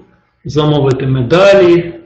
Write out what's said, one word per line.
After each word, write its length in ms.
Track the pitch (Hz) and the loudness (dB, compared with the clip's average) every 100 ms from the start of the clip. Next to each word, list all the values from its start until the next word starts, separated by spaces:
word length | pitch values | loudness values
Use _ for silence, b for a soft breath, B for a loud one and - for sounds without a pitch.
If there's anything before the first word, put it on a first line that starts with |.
| b b b b | b b b b
замовити 640 | 147 143 151 147 135 131 135 | -8 -2 0 0 0 -2 -4
медалі, 840 | 131 117 170 196 196 175 170 - - | -4 -2 2 2 4 4 2 -2 -12